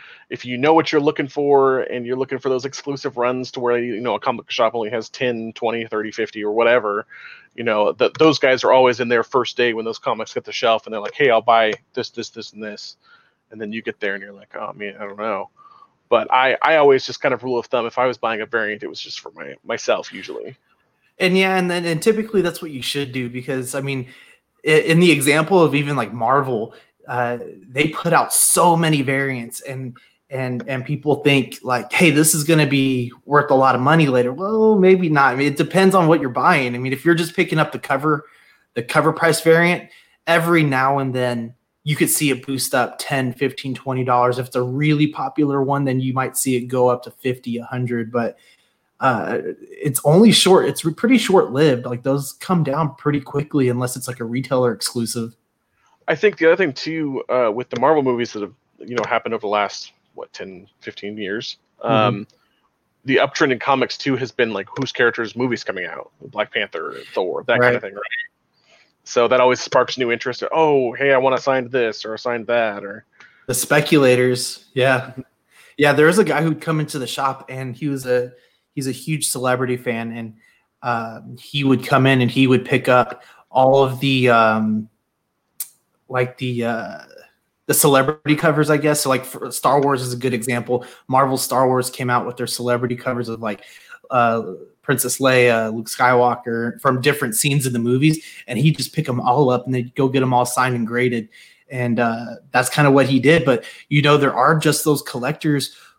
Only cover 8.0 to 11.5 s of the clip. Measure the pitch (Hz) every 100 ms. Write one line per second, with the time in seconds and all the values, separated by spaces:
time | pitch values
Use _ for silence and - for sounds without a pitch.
8 | 120 - 160 139 135 127 117 131 127 120
9 | 120 120 113 135 117 - 120 113 113 110
10 | 135 110 107 127 - - 120 110 - 110
11 | 104 - 139 113 113